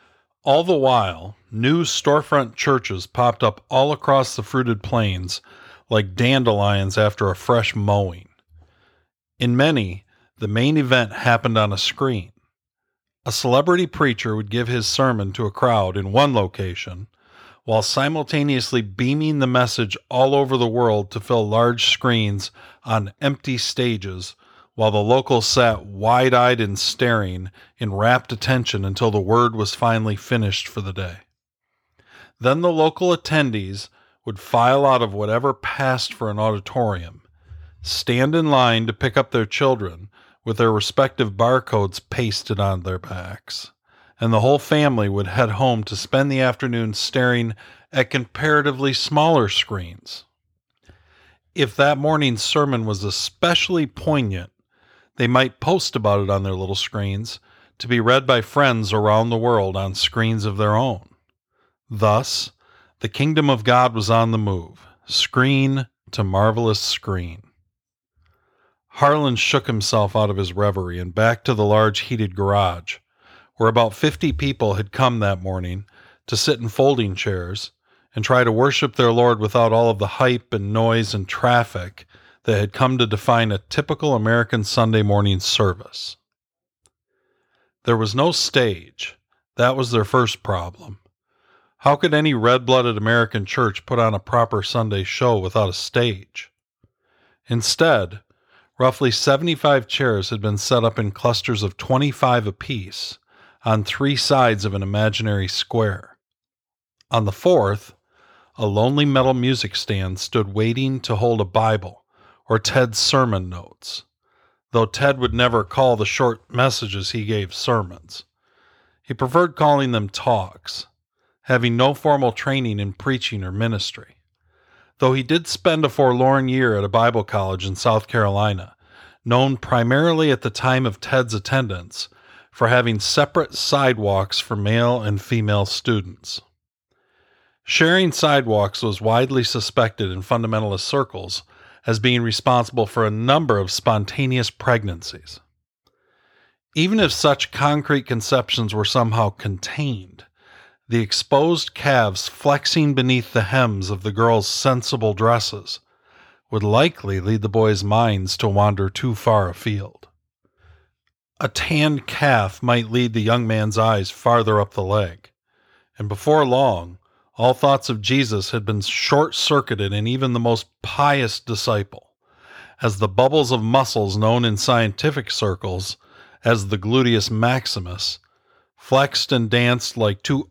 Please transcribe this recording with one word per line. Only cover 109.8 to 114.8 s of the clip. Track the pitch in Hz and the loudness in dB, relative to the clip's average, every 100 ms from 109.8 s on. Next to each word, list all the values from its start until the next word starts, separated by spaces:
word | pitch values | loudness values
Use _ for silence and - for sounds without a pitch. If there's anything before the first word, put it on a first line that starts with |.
| - 101 95 92 | -4 -4 -4 -6
stood | - 120 101 | -4 -2 -2
waiting | 101 110 120 135 131 | -2 -2 0 -2 -4
to | - 104 | -4 -2
hold | 120 113 | 0 0
a | |
Bible | 95 110 110 110 85 - _ _ _ _ - | 0 0 2 0 -4 -18 _ _ _ _ -2
or | 113 | -2
Ted's | - 135 123 110 | 0 0 0 0
sermon | - 139 127 98 90 | 0 2 2 -2 -6
notes, | 87 - _ - - - _ _ _ _ _ _ | -12 -16 _ -16 -16 -16 _ _ _ _ _ _
though | 120 | 0